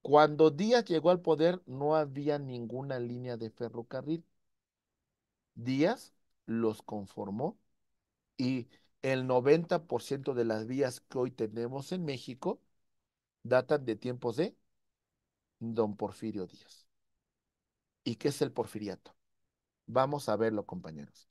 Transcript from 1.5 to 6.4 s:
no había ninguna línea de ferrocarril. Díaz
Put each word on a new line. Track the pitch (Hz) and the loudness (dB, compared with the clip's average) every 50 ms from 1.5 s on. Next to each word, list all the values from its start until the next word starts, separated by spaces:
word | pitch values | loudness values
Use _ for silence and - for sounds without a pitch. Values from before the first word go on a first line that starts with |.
| 180 180 - | 2 0 -6
no | - 127 131 143 147 156 | -12 -8 -4 0 2 2
había | 156 151 143 135 139 143 147 147 147 | 2 0 0 -4 -6 -2 -2 -2 -2
ninguna | 143 135 127 123 120 110 117 127 135 139 135 127 | -4 -6 -8 -8 -8 -8 -8 -8 -6 -6 -6 -6
línea | 120 120 120 123 123 127 120 | -4 -6 -6 -8 -8 -8 -8
de | 113 113 110 | -6 -8 -10
ferrocarril. | 110 _ 120 113 113 120 113 _ - 131 127 143 160 165 170 _ _ _ _ _ _ _ _ _ _ _ _ _ _ _ _ _ _ _ _ _ _ _ _ _ _ | -8 _ -8 -8 -6 -10 -12 _ -8 -8 -4 -4 -6 -6 -6 _ _ _ _ _ _ _ _ _ _ _ _ _ _ _ _ _ _ _ _ _ _ _ _ _ _
Díaz | - 117 123 131 135 147 180 233 269 - - _ _ _ _ _ _ | -10 -6 -4 0 2 2 2 2 -2 -8 -20 _ _ _ _ _ _